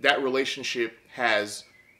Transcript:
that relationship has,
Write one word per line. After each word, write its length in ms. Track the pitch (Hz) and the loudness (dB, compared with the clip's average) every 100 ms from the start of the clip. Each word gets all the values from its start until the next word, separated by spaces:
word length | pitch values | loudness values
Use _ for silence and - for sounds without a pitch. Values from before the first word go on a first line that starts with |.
that 200 | 139 147 | 2 2
relationship 760 | 131 131 139 139 120 123 113 - - | 2 0 -2 -4 -4 -2 -4 -6 -14
has, 500 | - 117 107 104 - - _ _ | -2 2 2 0 -8 -16 _ _